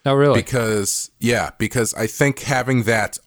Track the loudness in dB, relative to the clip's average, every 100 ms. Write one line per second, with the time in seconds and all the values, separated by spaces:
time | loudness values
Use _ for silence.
0 | 0 4 4 4 2 -2 0 0 0 -4
1 | -8 -4 0 0 -2 -4 -2 0 -2 -2
2 | -4 0 -2 -2 -4 -2 0 0 0 0
3 | -2 -6